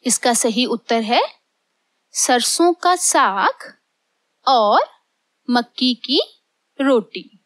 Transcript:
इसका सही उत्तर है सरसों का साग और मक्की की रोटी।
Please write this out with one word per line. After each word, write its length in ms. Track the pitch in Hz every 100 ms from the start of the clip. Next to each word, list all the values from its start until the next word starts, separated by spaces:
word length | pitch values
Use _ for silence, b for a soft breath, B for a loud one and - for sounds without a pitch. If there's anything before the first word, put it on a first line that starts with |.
इसका 300 | 254 - 254
सही 320 | 233 247 214 247
उत्तर 360 | 233 _ 233
है 200 | 214 247 539 - _ _ _ _ _ _ _
सरसों 640 | - - 247 240 - 339
का 220 | 339 349 359
साग 840 | - 320 240 196 - 539 - - _ _ _ _ _ _ -
और 320 | 262 208 262 605 _ _ _ _ _ -
मक्की 460 | 240 233 - 254 240
की 480 | - 294 605 _ _ _ _ _
रोटी। 500 | 277 254 202 185 - 202